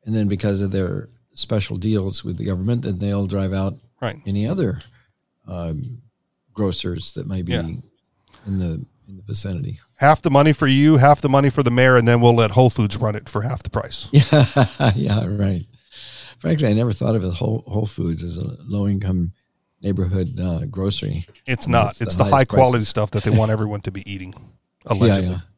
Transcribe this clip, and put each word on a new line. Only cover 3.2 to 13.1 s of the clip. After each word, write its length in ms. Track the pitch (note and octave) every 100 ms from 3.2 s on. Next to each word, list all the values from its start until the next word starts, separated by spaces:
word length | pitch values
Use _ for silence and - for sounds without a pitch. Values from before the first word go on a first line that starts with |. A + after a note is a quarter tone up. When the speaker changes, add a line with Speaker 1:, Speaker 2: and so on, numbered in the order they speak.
| G2
Speaker 1:
drive 280 | G2 F#2+
out 260 | F#2+ F#2+ - _ _
Speaker 2:
Right. 180 | A#2+ E2 F#2+
Speaker 1:
any 180 | G2+ G#2+
other, 320 | F#3+ B2+ D2+ - _ _ _ _ _ -
um, 560 | F2 E2+ D#2 C2 B2 _ _ _ _ _
grocers 600 | - G2+ F2 F2+ E2+ -
that 120 | - -
might 200 | F#2+ F2
be 80 |
Speaker 2:
Yeah. 80 | E2+ E2 - - _ _ _ _ _ G2+
Speaker 1:
in 140 | G2
the, 260 | F2 D#2+ - _ _
in 100 | F#2+
the 60 | G2+
vicinity. 540 | G#2 - F2+ F#2+ G2 _ _
Speaker 2:
Half 260 | C#3 D3+
the 80 | E3
money 220 | C#3 D3+
for 140 | D3 C#3
you, 300 | C3+ D3 D#3
half 220 | C#3 D3
the 80 | C#3+
money 200 | C#3 C#3
for 140 | C#3
the 80 | B2+
mayor, 260 | A#2+ B2+ B2+
and 100 | A#2
then 140 | A#2+
we'll 140 | A#2+ A#2
let 160 | A2
Whole 180 | G#2 B2+
Foods 280 | - G#2 -
run 180 | G#2+